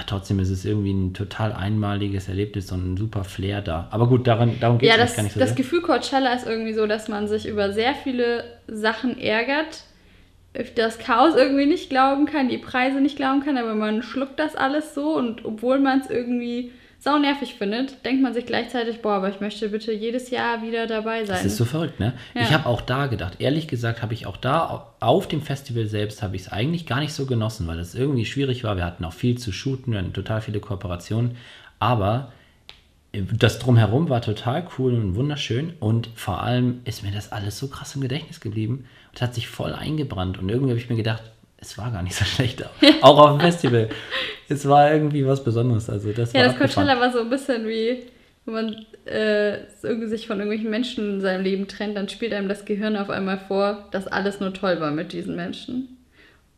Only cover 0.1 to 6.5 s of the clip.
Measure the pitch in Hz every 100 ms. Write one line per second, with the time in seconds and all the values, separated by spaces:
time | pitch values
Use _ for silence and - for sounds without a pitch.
0.1 | 98 - 98 92 92 101 107 98 98 92
1.1 | 92 101 - 110 - 98 107 101 101 101
2.1 | 98 95 92 104 101 92 92 90 92 113
3.1 | 104 92 - 95 101 101 80 - 107 120
4.1 | 127 120 110 120 113 117 117 175 226 240
5.1 | - 101 - 254 - 262 349 339 247 -
6.1 | 269 262 247 247